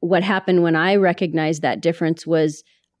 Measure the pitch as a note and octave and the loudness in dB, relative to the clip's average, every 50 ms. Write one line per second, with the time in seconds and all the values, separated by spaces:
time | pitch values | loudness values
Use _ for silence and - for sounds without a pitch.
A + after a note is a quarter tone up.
0 | - F3 F#3 F3 F#3 G3 G#3 F#3+ F#3+ - F#3 F3+ E3+ E3+ E3 D#3+ D#3+ F#3 G3 G3+ | -2 0 0 0 2 0 -2 -2 0 2 2 2 4 2 2 2 2 2 2 2
1 | F#3+ F3+ F3 - G3 E3+ D3+ D#3+ D#3 D#3 E3 D3+ D3+ C#3 A2+ - - E3+ E3 E3 | 2 2 0 0 -4 -4 -2 -2 -2 -2 -2 -2 -2 -4 -4 -2 -2 -4 -2 0
2 | F3 D#3+ E3 D#3+ - D#3+ E3 D#3+ D#3 D#3 D3+ - - _ _ _ _ _ _ _ | -2 -2 -2 -4 -4 -2 0 0 0 0 -2 -6 -16 _ _ _ _ _ _ _